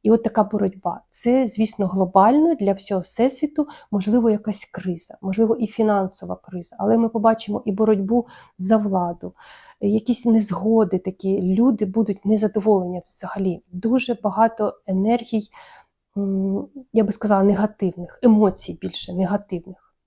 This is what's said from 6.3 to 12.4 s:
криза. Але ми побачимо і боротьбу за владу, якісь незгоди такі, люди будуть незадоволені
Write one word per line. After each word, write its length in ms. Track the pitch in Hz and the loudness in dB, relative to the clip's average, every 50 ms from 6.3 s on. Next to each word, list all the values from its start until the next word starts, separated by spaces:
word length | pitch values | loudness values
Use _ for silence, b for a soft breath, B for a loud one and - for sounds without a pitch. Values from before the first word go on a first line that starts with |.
| 185 | -12
криза. 400 | - _ - 185 180 170 _ - - | -12 _ -14 -12 -12 -12 _ -10 -4
Але 180 | 196 208 226 | 0 0 2
ми 120 | 233 233 226 | 2 2 0
побачимо 520 | 226 226 208 226 226 226 - 202 202 202 - | -2 0 2 2 0 0 -4 -6 -6 -4 -4
і 60 | 220 | -4
боротьбу 560 | 190 202 220 220 220 196 196 190 233 240 233 B B B B B B | -2 0 2 2 2 2 2 0 0 0 0 B B B B B B
за 200 | - 185 190 226 | -8 0 2 2
владу, 560 | 214 208 208 190 185 175 175 175 - - 180 - B B B B B B B B B | 2 2 0 -2 -2 -2 -4 -6 -10 -12 -16 -16 B B B B B B B B B
якісь 440 | 208 202 208 220 220 - 233 - - | -2 0 0 0 0 -2 -4 0 2
незгоди 720 | 240 220 226 202 196 185 - 190 220 226 220 214 180 - | 4 4 4 2 0 -4 -2 0 2 4 4 4 2 0
такі, 440 | 180 - 190 190 _ - 190 190 202 | -4 -4 -6 -10 _ -2 -2 -2 0
люди 440 | 180 185 190 202 233 262 226 - 214 | 0 0 2 4 4 2 2 0 -2
будуть 400 | 190 185 226 214 214 190 - _ | -2 0 -2 -2 -2 -4 -4 _
незадоволені 760 | 196 220 208 | 0 0 2